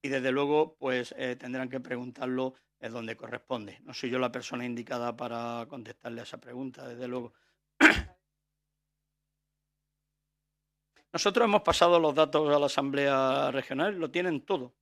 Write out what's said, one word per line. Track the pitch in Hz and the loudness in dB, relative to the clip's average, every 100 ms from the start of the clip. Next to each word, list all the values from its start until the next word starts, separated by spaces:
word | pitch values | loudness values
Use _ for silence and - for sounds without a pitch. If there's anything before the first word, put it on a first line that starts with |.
y, | 139 | -2
desde | 135 127 | -2 0
luego, | 135 143 151 160 _ | 0 2 2 2 _
pues, | 135 127 120 - | -2 -2 -4 -6
eh, | 127 123 | -6 -6
tendrán | 127 127 127 | -8 -6 -6
que | 131 | -8
preguntarlo, | 123 123 123 120 127 127 131 131 _ _ | -6 -8 -8 -8 -4 -2 -4 -6 _ _
eh, | 113 | -12
donde | 117 113 110 | -8 -8 -10
corresponde. | 113 117 _ 123 101 - | -10 -12 _ -8 -8 -16
No | - | -16
soy | - 127 | -8 -2
yo | 127 | 0
la | 123 | 0
persona | 123 - 123 123 | -4 -8 -6 -6
indicada | 120 117 123 120 117 | -6 -6 -4 -4 -4
para | 120 117 117 117 117 | -6 -6 -6 -8 -10
contestarle | 120 113 - 120 117 | -14 -14 -14 -12 -12
a | |
esa | 117 120 | -12 -16
pregunta, | 123 123 131 127 131 | -14 -10 -10 -12 -16
desde | 120 123 | -10 -8
luego. | 123 120 _ _ _ _ _ | -8 -8 _ _ _ _ _
<clears throat> | 294 - - - _ _ _ _ _ _ _ _ _ _ _ _ _ _ _ _ _ _ _ _ _ _ _ _ _ _ _ _ _ | 8 8 -2 -16 _ _ _ _ _ _ _ _ _ _ _ _ _ _ _ _ _ _ _ _ _ _ _ _ _ _ _ _ _
Nosotros | 160 202 196 226 | 0 2 4 4
hemos | 202 | 4
pasado | - 160 175 170 | 4 6 6 6
los | 156 | 4
datos | 143 151 147 151 | 4 4 4 4
a | 147 | 4
la | 143 | 2
Asamblea | - 139 139 139 135 131 139 139 | 0 0 0 2 2 2 2 0
Regional, | 131 - 135 190 190 | -2 -4 -2 -2 -2
lo | 156 | -4
tienen | 175 180 147 | -2 -2 -4
todo. | - 185 123 _ | -2 -4 -4 _